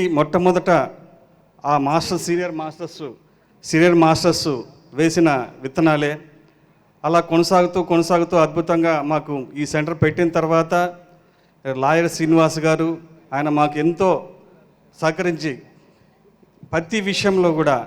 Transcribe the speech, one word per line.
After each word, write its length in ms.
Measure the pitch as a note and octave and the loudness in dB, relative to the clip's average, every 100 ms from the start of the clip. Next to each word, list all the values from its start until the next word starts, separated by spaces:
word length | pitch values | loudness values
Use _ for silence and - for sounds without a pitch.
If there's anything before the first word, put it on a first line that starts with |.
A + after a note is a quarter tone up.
| F#3 D3 | 0 0
మొట్టమొదట 520 | D3+ F3+ F3+ F3+ F#3+ D#3+ B2+ - - - _ _ _ _ | 0 2 2 2 2 2 0 -8 -20 -20 _ _ _ _
ఆ 100 | C#3 D3 C#3 | -2 0 0
మాస్టర్, 340 | D#3+ E3 F3 E3+ | -2 -2 -6 -4
సీనియర్ 280 | E3+ F3+ D#3+ | -4 -4 -8
మాస్టర్స్, 460 | D#3 D#3 D#3+ - C#3+ - _ _ _ _ | -10 -12 -16 -12 -16 -16 _ _ _ _
సీనియర్ 340 | - D#3+ F3 E3+ | -2 4 6 6
మాస్టర్స్ 480 | D#3+ D#3+ F3 D#3+ D#3 B2+ - _ _ B2+ | 4 4 2 0 -2 -4 -8 _ _ -2
వేసిన 320 | D#3+ E3+ E3 C3 A2+ - | 0 2 2 0 -4 -12
విత్తనాలే. 500 | C3 E3 D#3+ D3+ D3 D3+ - _ _ _ _ _ _ _ | -8 0 2 2 -2 -6 -14 _ _ _ _ _ _ _
అలా 160 | D3+ E3+ E3 | 0 0 2
కొనసాగుతూ, 460 | E3 E3+ F#3 F3 F3+ E3+ | 0 4 2 2 -2 0
కొనసాగుతూ 440 | E3+ E3 F3 E3+ F3 D3+ | 0 2 0 2 2 2
అద్భుతంగా 480 | D#3+ E3 E3 E3 D#3 C#3+ | 0 -2 0 2 0 -2
మాకు 220 | D3+ D3 C#3+ A#2+ C#3+ | -4 -4 -10 -8 -8
ఈ 60 | C#3+ | -4
సెంటర్ 260 | D#3 D3+ D#3+ | -4 -4 0
పెట్టిన 260 | D#3 D#3 E3+ E3+ | 0 0 0 0
తర్వాత 360 | D#3+ E3 E3 F3 F3 F3 - _ _ _ _ _ | 0 0 2 -2 -2 -8 -20 _ _ _ _ _
లాయర్ 460 | C3+ C3 C3+ D#3+ E3+ - | -8 -2 2 2 0 -2
శ్రీనివాస్ 420 | D#3+ E3 D#3+ D#3+ D#3+ | 2 4 4 0 0
గారు, 240 | D#3+ E3 E3 - - - | 0 -2 -6 -14 -20 -8
ఆయన 140 | C3+ D3+ D3 | -4 -2 0
మాకు 160 | D3 D3+ | 0 0
ఎంతో 260 | D#3+ E3+ F#3+ D#3 - - _ _ _ _ _ - | -2 0 0 0 -6 -20 _ _ _ _ _ -4
సహకరించి 540 | D#3+ D#3+ F3+ D#3+ D#3 A#2+ - _ _ _ _ _ _ _ _ _ - | -4 -2 -4 -4 -6 -8 -16 _ _ _ _ _ _ _ _ _ -6
ప్రతి 260 | E3 E3 A3 G3 | -6 -4 -4 -4
విషయంలో 400 | F#3 G3+ F#3+ F3 D#3 | -2 0 2 2 2
కూడా 180 | D3+ B2 | -2 -2